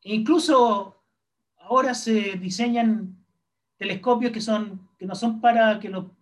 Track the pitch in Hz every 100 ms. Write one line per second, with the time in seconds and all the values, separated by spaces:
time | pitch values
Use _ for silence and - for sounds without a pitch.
0 | 190 220 220 339 320 262 233 202 190 -
1 | _ _ _ _ _ _ 180 254 254 233
2 | 226 220 202 185 185 185 240 240 226 214
3 | 185 - _ _ _ _ _ - - -
4 | 247 233 240 220 226 214 208 190 - _
5 | 185 190 233 220 240 226 220 214 196 185
6 | 185 -